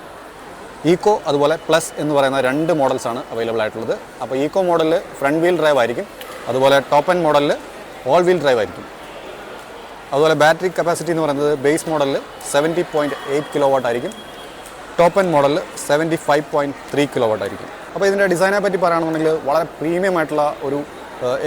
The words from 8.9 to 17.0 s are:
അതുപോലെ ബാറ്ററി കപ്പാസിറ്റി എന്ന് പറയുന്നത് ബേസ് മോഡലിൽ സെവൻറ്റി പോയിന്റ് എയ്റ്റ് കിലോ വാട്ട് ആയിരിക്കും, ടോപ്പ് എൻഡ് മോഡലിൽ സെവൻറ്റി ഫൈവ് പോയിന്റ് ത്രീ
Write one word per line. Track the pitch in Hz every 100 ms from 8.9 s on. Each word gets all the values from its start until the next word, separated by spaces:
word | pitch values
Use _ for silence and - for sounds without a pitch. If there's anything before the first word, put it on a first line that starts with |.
| - - - - - - - - - - - -
അതുപോലെ | 139 156 151
ബാറ്ററി | 151 165 185 175
കപ്പാസിറ്റി | 165 165 160
എന്ന് | 165 156
പറയുന്നത് | 139 147 147 139
ബേസ് | 160 -
മോഡലിൽ | 156 139 131 - - -
സെവൻറ്റി | 143 156 170 170
പോയിന്റ് | 156 147 - 131
എയ്റ്റ് | 143 143 156
കിലോ | 139
വാട്ട് | 135 123
ആയിരിക്കും, | 120 160 220 - - - - - - - -
ടോപ്പ് | 170 196
എൻഡ് | 185
മോഡലിൽ | 147 139 160 - - -
സെവൻറ്റി | 147 165 160 -
ഫൈവ് | 147 151
പോയിന്റ് | 151 143 135 -
ത്രീ | 139